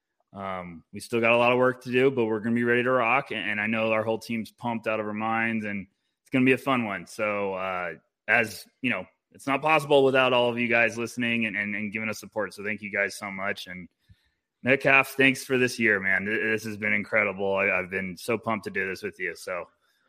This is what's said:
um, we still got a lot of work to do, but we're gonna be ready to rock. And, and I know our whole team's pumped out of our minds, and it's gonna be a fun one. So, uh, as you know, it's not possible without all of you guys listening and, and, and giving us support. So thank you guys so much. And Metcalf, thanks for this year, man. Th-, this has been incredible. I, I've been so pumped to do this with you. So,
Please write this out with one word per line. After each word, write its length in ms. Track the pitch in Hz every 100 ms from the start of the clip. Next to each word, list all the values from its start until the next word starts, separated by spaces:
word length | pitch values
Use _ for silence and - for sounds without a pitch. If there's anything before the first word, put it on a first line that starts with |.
| _ _ _
um, 500 | 95 98 92 90 82 -
we 100 | 101
still 200 | - 120
got 120 | 113
a 40 | 120
lot 160 | 120
of 60 | 123
work 240 | 127 123
to 100 | 127
do, 180 | 127 135
but 140 | 123
we're 160 | 110 110
gonna 140 | 113
be 100 | 117
ready 180 | 120 120
to 80 | 120
rock. 400 | 127 113 127 139
And, 200 | 110 104
and 100 | 104
I 60 | 107
know 260 | 113 110
our 100 | 110
whole 160 | 110 113
team's 320 | - 113 107
pumped 360 | - 120 113 110
out 140 | 110
of 60 | 107
our 60 |
minds, 540 | 104 110 113 113 113 107
and 200 | 101 87 _ _ _
it's 80 | _
gonna 160 | 131 127
be 60 |
a 60 | 127
fun 280 | - 127 110
one. 200 | 95 87
So, 460 | - 107 104 101
uh, 400 | 92 95 90 87 80 _ _ -
as 380 | 117 110 98 - _
you 80 | 127
know, 160 | 98 95 _ _
it's 140 | - -
not 140 | 135
possible 420 | 151 156 147 143
without 300 | 135 131 127
all 160 | 123 120
of 100 | 117
you 80 | 120
guys 300 | 117 117 107
listening 480 | 117 - 120 117
and, 120 | 110 101
and, 200 | 104 104
and 160 | 107
giving 160 | 110 110
us 100 | 104
support. 360 | 101 110 98
So 100 | 98
thank 160 | 101 107
you 100 | 107
guys 260 | 101 98 -
so 140 | 104
much. 360 | 95 98 101 -
And 200 | 90 85 _ _ _ _ _ _ _
Metcalf, 460 | 120 135 143 135 135
thanks 340 | - 135 131
for 140 | - 131
this 200 | 123 -
year, 220 | 113 101
man. 240 | 95 95
Th-, 160 | 101 104
this 240 | 110 110
has 140 | 110 104
been 160 | 107
incredible. 600 | 104 95 110 104 95 98
I, 140 | 98 98
I've 220 | 92 92
been 260 | 95 92 87
so 220 | - 113
pumped 260 | 117 110
to 60 | 104
do 180 | 95 95
this 140 | 90
with 180 | 104 -
you. 140 | 90 80
So, 320 | - 87 82 _ _ _